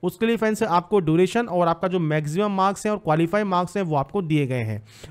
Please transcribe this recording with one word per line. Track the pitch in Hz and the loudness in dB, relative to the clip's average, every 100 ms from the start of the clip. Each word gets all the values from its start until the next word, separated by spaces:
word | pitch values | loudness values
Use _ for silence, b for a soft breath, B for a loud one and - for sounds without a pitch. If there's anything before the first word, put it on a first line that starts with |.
उसके | 180 - 226 | -6 -2 0
लिए | 226 | 2
फ्रेंड्स | 220 214 | 0 0
आपको | 220 175 - 208 | 0 0 2 0
ड्यूरेशन | 156 156 185 226 240 | 2 4 2 2 -2
और | 175 170 | 0 0
आपका | 170 185 | 0 -2
जो | 180 | 0
मैक्सिमम | 156 151 147 160 208 | 0 0 -2 -2 0
मार्क्स | 190 190 196 214 | 2 0 0 -4
हैं | |
और | 208 | -2
क्वालिफाई | - 156 165 208 | 0 0 2 0
मार्क्स | 208 180 180 202 | 0 0 0 -2
हैं | |
वो | 180 147 | -2 -2
आपको | 135 202 | -2 -4
दिए | 165 151 135 | 0 0 0
गए | 127 | -2
हैं। | 110 107 B B B | -4 -6 B B B